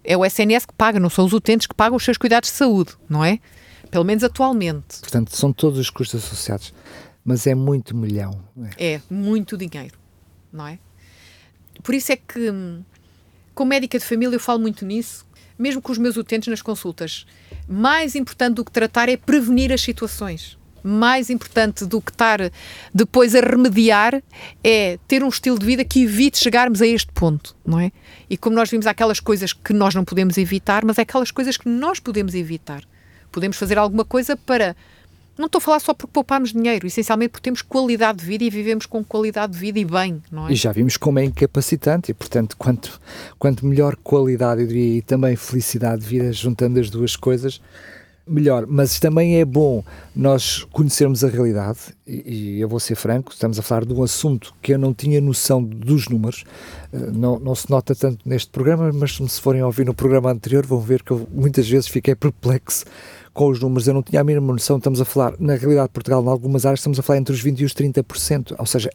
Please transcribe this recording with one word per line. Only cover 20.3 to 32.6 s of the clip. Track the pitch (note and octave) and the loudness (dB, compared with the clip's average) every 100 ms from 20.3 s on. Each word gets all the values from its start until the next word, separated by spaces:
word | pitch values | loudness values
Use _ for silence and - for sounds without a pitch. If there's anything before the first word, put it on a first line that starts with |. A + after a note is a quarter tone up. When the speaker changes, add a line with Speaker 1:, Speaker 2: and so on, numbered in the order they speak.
| D#3+ - - _ - | -10 -14 -20 _ -10
Speaker 1:
Mais | F#3+ G#3+ A#3+ C4 B3 | -2 2 4 2 0
importante | A#3+ - A3+ G#3+ - F#3 | -4 -2 0 0 -2 -4
do | A3 | -4
que | - | -4
estar | - A3+ G#3 F3+ - - - - | 0 2 2 -2 -8 -18 -20 -2
depois | F#3+ A3 B3+ A#3+ | 0 4 6 6
a | A#3+ | 6
remediar | B3 B3 B3+ G3 A3+ G#3 A3+ C4+ - - - - | 6 6 4 6 6 6 4 0 -6 -18 -20 -2
é | A3 A3 F#3+ F3 - | 2 4 2 -2 0
ter | C4 | 2
um | C4+ | 2
estilo | - C4 A3+ | 0 0 0
de | G#3 | 2
vida | B3+ - | 0 2
que | B3+ | 2
evite | A#3 G3+ C#4 - | 4 4 2 2
chegarmos | A#3+ A#3 B3 G3+ | 2 4 4 4
a | A3+ | 4
este | A#3 - | 2 -2
ponto, | - E3+ D3+ - - - | 0 0 0 -6 -10 -2
não | E3 | 0
é? | F3+ - - - - | 0 -4 -18 -18 -8
E | F#3+ | -4
como | A3+ A3+ | 0 0
nós | A3 | 2
vimos, | A3+ G#3+ | 0 -2
há | |
aquelas | G#3 A3+ G3+ | 0 0 0
coisas | - G#3 F#3 | -2 -2 -2
que | - - | -6 -2
nós | G#3 G3 F3+ | 2 2 0
não | |
podemos | F3+ F3+ F#3 F#3 | 0 0 0 0
evitar, | F3+ G3 - G3+ | 0 -2 0 0
mas | A3 A3 | 0 0
há | |
aquelas | A3+ C4 A#3+ | 0 -2 -2
coisas | - C4 - | -2 -4 -4
que | A#3+ | -4
nós | A#3+ D#4 G4 | -2 -2 -4
podemos | B3 G#3 G3 F3+ | -4 -4 -4 -4
evitar. | D#3+ D#3+ | -6 -8